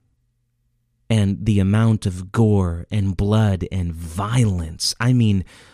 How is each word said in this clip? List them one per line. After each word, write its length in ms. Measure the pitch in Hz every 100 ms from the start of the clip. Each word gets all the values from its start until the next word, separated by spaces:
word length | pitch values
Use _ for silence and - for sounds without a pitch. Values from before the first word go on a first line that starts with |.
| _ _ _ _ _ _ _ _ _ _ -
and 360 | 113 98 98
the 160 | 104 101
amount 460 | 95 104 113 110 107
of 260 | 90 95
gore 540 | - 110 101 90 85 -
and 240 | 107 98 90
blood 500 | 101 107 107 95 -
and 220 | 95 87
violence. 1000 | 82 82 82 101 123 113 92 80 80 - -
I 140 | 117
mean, 320 | 127 110 101 90 - -